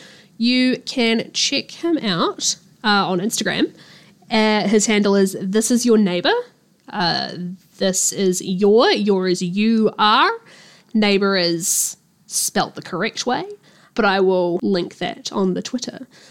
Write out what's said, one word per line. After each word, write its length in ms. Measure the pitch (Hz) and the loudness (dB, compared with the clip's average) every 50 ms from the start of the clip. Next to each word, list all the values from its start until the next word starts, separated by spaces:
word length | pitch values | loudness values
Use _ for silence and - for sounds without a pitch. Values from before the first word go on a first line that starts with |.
| - - - - - _ _ | -16 -20 -20 -20 -20 _ _
You 400 | - 226 240 254 254 254 254 247 - - | -2 0 2 2 4 2 2 0 -2 -6
can 460 | - - 269 233 226 226 226 - - - | -6 -4 -2 0 0 0 0 -2 -4 -4
check 380 | - - - 277 277 - - | -4 -2 -2 -2 -4 -6 -8
him 260 | - - - 339 330 | -10 -6 -4 -2 -2
out, 600 | 277 - 202 175 170 247 415 - - - - - - _ _ _ _ - | 0 -2 -2 -2 0 0 -2 -2 -4 -6 -6 -6 -8 _ _ _ _ 0
uh, 260 | 214 208 202 180 160 | 0 2 2 2 0
on 80 | 190 170 | 0 -2
Instagram. 540 | 185 226 - - 208 - - - 330 - - - - - - - - - _ _ _ - | -2 -2 -2 -2 -4 -2 -2 -2 -2 -4 -4 -10 -20 -20 -20 -20 -20 -20 _ _ _ -2
Uh, 380 | 233 220 214 214 214 208 180 | 0 2 2 2 2 0 0
his 180 | 190 226 214 202 | 2 2 2 2
handle 300 | 233 214 208 208 202 196 | 2 2 2 2 2 4
is 200 | 196 196 190 190 - | 4 2 2 -2 -4
This 320 | 190 190 196 214 220 - | -6 -2 -2 0 0 2
Is 140 | 247 233 240 | 0 2 4
Your 120 | 247 220 | 4 4
Neighbor. 360 | 220 208 180 180 175 - 320 466 494 494 - _ _ _ _ _ _ _ - | 4 4 2 2 0 0 2 0 0 -4 -8 _ _ _ _ _ _ _ -12
Uh, 420 | - 208 175 165 156 143 - - - 165 180 175 185 - _ _ _ | -6 -4 -2 -2 -2 -2 -4 -6 -8 -10 -10 -10 -12 -14 _ _ _
this 340 | - 196 185 180 - - - | -4 -2 -2 0 0 -2 -2
is 300 | - 175 202 185 180 - | -2 0 0 0 0 0
your, 500 | - - 190 180 208 202 208 233 285 427 | -2 -4 -2 2 4 4 6 6 6 4
your 360 | 392 208 202 208 196 185 185 | 2 2 2 0 0 0 0
is 140 | 185 180 185 | 0 -2 -2
U 500 | 190 175 180 208 214 226 226 220 214 - - | -2 -4 -2 0 0 2 2 2 2 0 0
R. 320 | - 220 208 220 269 320 392 466 466 - - - - - - - - _ _ - | 2 2 4 4 4 4 2 0 -4 -10 -20 -20 -20 -20 -20 -20 -20 _ _ -2
Neighbor 420 | 214 214 202 202 196 202 196 196 | 0 2 2 2 2 2 0 0
is 600 | 185 175 170 170 165 170 - - - - - - - _ _ _ _ _ | 0 0 0 -2 -2 -2 -2 -2 -2 -4 -6 -8 -12 _ _ _ _ _
spelt 480 | - - - - - - 202 143 - - | -8 -6 -6 -4 -2 -2 -2 -2 -2 -6
the 60 | - | -14
correct 440 | - - - 160 202 226 - - - | -14 -10 -6 -4 -4 -4 -6 -6 -4
way, 200 | 240 240 - 370 415 415 - _ _ _ _ _ _ - | -4 -4 -4 -6 -10 -14 -18 _ _ _ _ _ _ -4
but 120 | - 208 | -2 0
I 140 | 202 190 196 | 2 2 2
will 400 | 190 190 185 185 175 175 170 185 | 2 2 2 2 0 0 -2 -2
link 360 | - 202 190 175 170 - - | -2 -2 -2 -2 -4 -6 -8
that 340 | - - - - - 254 - | -8 -8 -8 -8 -10 -12 -8
on 220 | - 208 196 185 180 | -4 -2 -2 -2 -2
the 80 | 180 | -4
Twitter. 460 | - - - 247 - 247 233 - 262 - - - - - | -6 -6 -8 -8 -8 -10 -12 -14 -18 -20 -20 -20 -20 -20